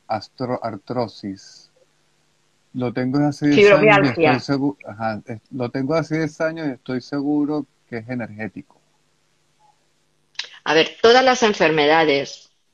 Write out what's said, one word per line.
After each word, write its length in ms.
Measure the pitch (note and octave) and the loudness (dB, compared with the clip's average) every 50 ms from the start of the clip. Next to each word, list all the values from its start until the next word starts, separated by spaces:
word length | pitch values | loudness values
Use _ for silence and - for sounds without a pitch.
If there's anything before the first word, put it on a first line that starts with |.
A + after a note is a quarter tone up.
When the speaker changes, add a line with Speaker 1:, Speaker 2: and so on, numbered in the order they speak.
| _ - | _ -8
Speaker 1:
astro-, 520 | A2+ G#2+ - - _ - C3 A#2+ B2 - - | -8 -8 -8 -12 _ -10 -6 -6 -6 -6 -6
artrosis? 1040 | A2+ G2+ G2 - - B2 B2 A#2 G#2+ - - - G2+ G2 F#2+ - - - - _ _ _ _ _ _ _ _ _ _ _ _ _ _ _ _ _ _ _ _ _ _ - | -10 -10 -10 -12 -8 -6 -6 -6 -6 -8 -12 -12 -12 -12 -12 -16 -20 -20 -20 _ _ _ _ _ _ _ _ _ _ _ _ _ _ _ _ _ _ _ _ _ _ -10
Lo 200 | B2+ B2+ A#2+ A2+ | -8 -6 -6 -4
tengo 240 | C3 B2+ B2+ B2+ D3 | -4 -4 -2 -2 0
desde 100 | D3 D3 | 0 -2
hace 180 | C#3 - D3+ D3 | -2 -2 0 2
diez 220 | C#3+ C#3+ G3+ G#3 | 4 6 6 6
años 120 | G3+ G3 G#3 | 6 6 6
y 40 | G#3+ | 4
Speaker 2:
Fibromialgia. 440 | G#3 G3 C#3+ C3+ B2 - D#3+ D3+ C#3+ | 4 4 2 0 0 2 2 4 4
Speaker 1:
estoy 220 | B2 - - C#3+ | 2 0 -2 -2
segu-, 220 | C3+ C#3 C#3+ - - - - | -2 -2 -2 -4 -6 -12 -16
ajá, 340 | G#2+ G#2 A2+ A2 A2 G#2 - - | -12 -8 -6 -6 -6 -8 -10 -12
es-, 140 | A#2+ A2 - _ | -14 -14 -14 _
lo 180 | A#2+ C3 B2 A#2 | -8 -8 -6 -6
tengo 240 | - C3+ C3 C3+ D#3+ | -4 -6 -4 -2 -2
hace 220 | E3 D3+ D#3 D#3 D#3+ | -2 -2 -2 -4 -4
diez 240 | D#3+ D3+ D#3 - | -4 -6 -4 -6
años 260 | E3 D#3+ D#3+ E3 D#3+ D3 | -6 -6 -4 -6 -6 -8
y 40 | |
estoy 300 | B2+ - _ - B2+ B2+ | -8 -8 _ -8 -8 -8
seguro 640 | - - D3 C#3+ C#3 D3 D3+ D3 D3 C#3+ D3+ D3+ C#3+ - _ _ _ _ | -6 -6 -6 -6 -4 -2 -2 0 -2 -2 -4 -6 -6 -10 _ _ _ _
que 80 | B2 A#2 | -12 -12
es 120 | A2 A#2+ | -10 -10
energético. 680 | B2+ B2 A2+ G#2 G#2 G#2+ A2 G#2 - G#2+ - _ _ _ _ _ _ _ _ _ _ _ _ _ _ _ _ _ _ _ G#5+ G#5+ _ _ _ _ _ _ _ _ _ _ _ _ _ - - - - - _ | -8 -8 -10 -10 -10 -10 -12 -10 -10 -14 -18 _ _ _ _ _ _ _ _ _ _ _ _ _ _ _ _ _ _ _ _ _ _ _ _ _ _ _ _ _ _ _ _ _ _ -14 -14 -14 -18 -10 _
Speaker 2:
A 100 | - D3+ | 0 2
ver, 240 | D#3+ D3+ - - - | 2 2 0 0 2
todas 220 | - A3+ A#3+ B3+ C4 | 4 6 6 6 6
las 200 | C4 B3+ A#3+ A#3+ | 4 4 4 2
enfermedades, 1080 | G#3+ G#3 - F#3 D#3 D#3+ D#3 C#3+ D3 D#3 E3 D#3+ D3+ C#3 C#3 C#3 - - - - _ _ _ _ _ | 0 2 2 2 2 2 2 4 4 4 4 4 2 2 0 -2 -4 -10 -16 -20 _ _ _ _ _